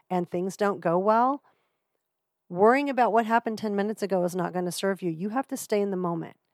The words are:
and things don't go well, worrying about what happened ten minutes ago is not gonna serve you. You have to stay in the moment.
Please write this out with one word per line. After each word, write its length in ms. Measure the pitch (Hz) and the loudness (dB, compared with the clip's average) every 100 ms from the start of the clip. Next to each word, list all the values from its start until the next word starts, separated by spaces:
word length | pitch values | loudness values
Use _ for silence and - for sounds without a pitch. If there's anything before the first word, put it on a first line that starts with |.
| _ | _
and 200 | 180 170 | -2 -2
things 280 | 175 190 - | -4 -4 -2
don't 240 | 202 190 | -2 0
go 160 | 170 170 | 0 2
well, 440 | 196 220 247 277 - _ _ _ _ _ _ _ _ _ _ | 4 4 2 0 -8 _ _ _ _ _ _ _ _ _ _
worrying 400 | 175 208 262 285 | 2 4 4 2
about 240 | 254 233 | 2 4
what 100 | 214 | 4
happened 320 | 220 233 233 220 | 2 0 0 -4
ten 180 | 214 | -4
minutes 280 | 202 202 214 | -2 -2 -2
ago 220 | 196 190 | -2 0
is 120 | 175 180 | 0 -2
not 160 | 170 | -4
gonna 180 | 170 175 | -2 -4
serve 300 | 170 196 190 | -2 -4 -2
you. 100 | 180 | -4
You 200 | 160 202 | -4 -4
have 180 | 226 269 | -4 -6
to 80 | 269 | -8
stay 240 | - 208 | -2 -2
in 100 | 202 | 0
the 60 | 185 | -2
moment. 400 | 180 170 160 - _ | -4 -4 -8 -14 _